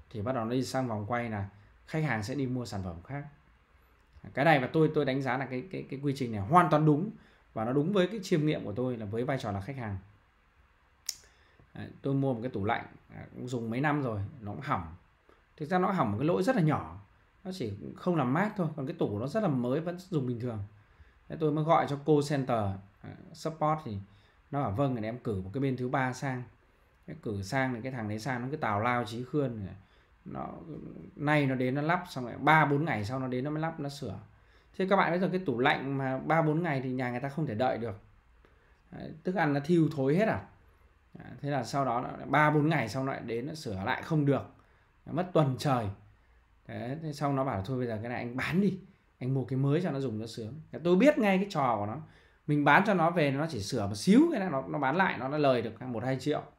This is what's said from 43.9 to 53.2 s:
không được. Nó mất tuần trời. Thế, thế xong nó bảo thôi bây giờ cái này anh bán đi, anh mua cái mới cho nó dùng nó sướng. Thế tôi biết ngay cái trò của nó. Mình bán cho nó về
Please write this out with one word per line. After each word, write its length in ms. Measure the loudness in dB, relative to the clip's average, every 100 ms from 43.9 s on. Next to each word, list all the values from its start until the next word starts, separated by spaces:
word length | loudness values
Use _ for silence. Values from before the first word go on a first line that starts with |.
| -4
không 240 | 0 2 4
được. 200 | 2 0 -16 _ _ _ _ -8
Nó 80 |
mất 160 | -6 0
tuần 220 | 4 4 2
trời. 280 | 0 0 0 -8 -16 -20 _ _ _ _ -14
Thế, 300 | -10 -8 -8
thế 120 | -8
xong 220 | -4 -2 0
nó 80 |
bảo 180 | 0 -2 -2
thôi 120 | -2
bây 100 | -2
giờ 100 | -4
cái 80 | -6
này 80 | -6
anh 200 | -6 -4
bán 240 | 0 2
đi, 180 | 2 0 -10 -20 _ _
anh 140 | -2
mua 120 | -2 0
cái 140 | 0
mới 220 | 2 2
cho 100 | 0
nó 80 | -2
dùng 200 | -4 -4
nó 80 | -8
sướng. 340 | -10 -10 -12 -12
Thế 80 | -4
tôi 120 | 4 6
biết 220 | 6 6
ngay 200 | 4 2
cái 100 | 2
trò 260 | 0 2 2
của 60 | -2
nó. 160 | -6 -10 -20 _ _ 0
Mình 180 | 2 8
bán 180 | 6 6
cho 80 |
nó 180 | 4 4
về 200 | 4